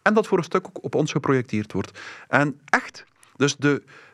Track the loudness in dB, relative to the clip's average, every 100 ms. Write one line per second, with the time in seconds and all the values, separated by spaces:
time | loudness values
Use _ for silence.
0 | 2 2 2 0 0 -4 -4 -10 -4 -2
1 | 0 -2 0 0 0 -4 -4 -6 -6 -12
2 | -18 -18 0 2 2 -2 -2 -2 -2 -16
3 | -20 _ _ 0 0 2 0 0 -4 -20
4 | -20